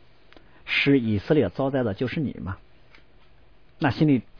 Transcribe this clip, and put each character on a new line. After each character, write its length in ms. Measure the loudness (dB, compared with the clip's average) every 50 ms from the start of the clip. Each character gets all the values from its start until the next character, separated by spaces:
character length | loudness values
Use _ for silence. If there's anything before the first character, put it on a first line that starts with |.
| -20 -20 -20 -20 -20 -20 -20 -20 -20 -20 -20 -20 -10
：“使 360 | -6 -4 0 2 4 4 4
以 180 | 4 2 0 -2
色 160 | 0 2 2
列 160 | 2 2 0
遭 220 | -2 -4 -4 -2
灾 100 | -2 -2
的 140 | -2 -2 -2
就 120 | -4 -6 -6
是 120 | -4 -4
你 140 | -6 -6 -6
嘛。” 240 | -8 -10 -10 -10 -12 -14 -20 -20 -20 -20 -20 -20 -20 -20 -20 _ -20 -20 -20 -20 -20 -20 -20 -20 -20 -20 -20 -10 -4
那 120 | -4 -4
心 160 | 0 2 2 4
里 160 | 4 2 0 -4 -6 -2